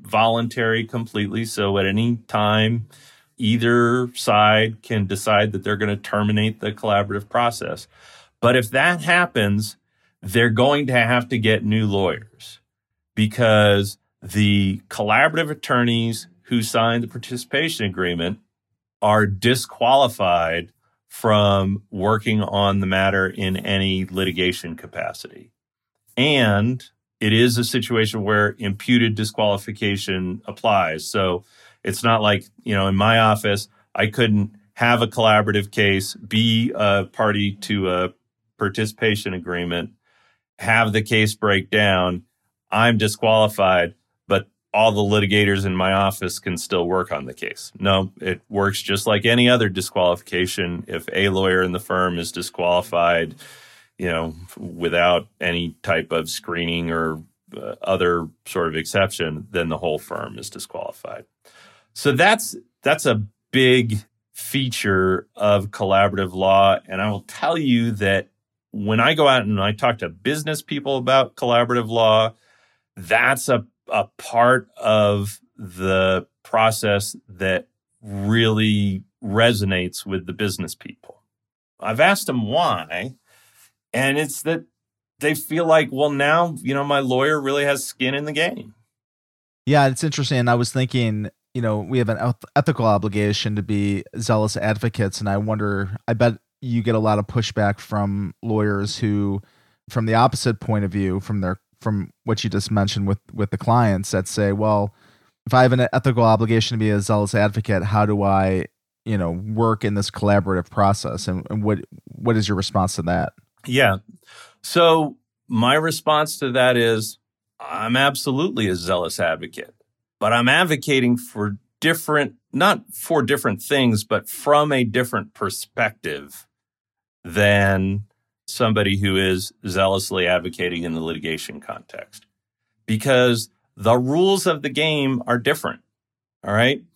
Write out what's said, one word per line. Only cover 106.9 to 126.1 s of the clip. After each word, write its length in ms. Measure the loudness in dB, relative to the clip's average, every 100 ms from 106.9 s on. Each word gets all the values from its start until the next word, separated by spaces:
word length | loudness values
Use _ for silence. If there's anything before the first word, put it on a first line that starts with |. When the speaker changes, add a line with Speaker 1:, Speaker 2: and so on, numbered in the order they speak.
Speaker 2:
a 100 | 0
zealous 320 | 0 0 2
advocate, 520 | 2 2 0 -2 -2 2
how 200 | 2 2
do 160 | 2
I, 440 | 2 2 2 0 -4 _ _ _ -6
you 120 | -2
know, 140 | -2
work 520 | -4 -6 0 2 2
in 120 | -2 -2
this 160 | -4
collaborative 580 | -2 2 2 2 -2 -2
process?" 580 | 2 2 2 -4 -6 -6
And, 200 | -6 -6
and 140 | -4
what, 160 | -2 -2 -6 -20 -20
what 320 | -4 0 0
is 100 | 0
your 100 | -2
response 380 | -2 0 0 -2
to 40 |
that? 300 | -2 -2 -4 -10 _ _ -4
Speaker 1:
Yeah. 320 | 2 2 0 -8 -20 _ -20 -20 _
So 540 | -4 4 4 4 0 -6 _ _ _
my 240 | 0 2
response 640 | 2 0 -2 0 0 0 -4
to 140 | -4
that 240 | 2 2 4
is, 400 | 2 0 -4 -12 _ _ _ _
I'm 380 | -12 -8 -2 2
absolutely 720 | 2 0 -4 -2 -2 -2 -2
a 60 | -2
zealous 440 | -2 -2 -2 -4
advocate, 560 | -4 -4 -8 -14 -18 _ _ _ _ _
but 100 | 0
I'm 160 | 2 2
advocating 680 | 2 2 -2 0 2 2 0
for 400 | -4 -6 -6 -6 _ _
different, 540 | -2 -2 -2 -2 -2 -8 _
not 300 | 0 2 2 -4
for 280 | -16 -2 0
different 400 | 0 0 -2 -4
things, 440 | -2 2 2 2 0
but 240 | -4 -4
from 420 | -6 2 2 4
a 140 | 0 0
different 480 | -2 -2 -4 -6
perspective 1160 | -8 -8 -6 -10 -4 -4 -4 -10